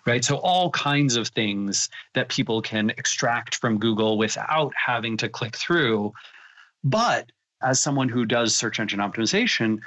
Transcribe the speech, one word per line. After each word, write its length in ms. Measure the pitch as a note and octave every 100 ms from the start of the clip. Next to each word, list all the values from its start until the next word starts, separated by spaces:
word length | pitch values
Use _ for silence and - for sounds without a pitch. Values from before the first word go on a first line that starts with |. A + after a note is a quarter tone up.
| -
right? 180 | A#2+
So 120 | B2 C#3
all 340 | - F3+ F3
kinds 460 | - C#3+ C#3+ C#3+ A#2+
of 120 | G#2+
things 600 | - G#2+ G2+ G2 G2 - - -
that 160 | C3 B2+
people 320 | - B2+ A2+
can 260 | - A2 G#2+ -
extract 600 | - - B2 A#2 A2+ -
from 220 | B2 G#2+
Google 380 | A2+ A2 A2 G#2+
without 560 | G#2+ - - D#3 C#3+
having 440 | - - A#2+ A2+ A2+
to 100 | A2+
click 260 | - A2
through. 600 | - - E3+ B2+ A2 G#2 - - - - - - _
But 480 | C#3 G#3+ A#3 A#2+ - _ _ _
as 160 | B2+ C3
someone 300 | D3+ C#3 C3
who 160 | A#2+
does 320 | A2+ A#2+ A#2 -
search 240 | A#2 A2
engine 200 | G#2 G2+
optimization, 800 | G2+ A2+ A2+ G3 A#3+ - A2 G#2+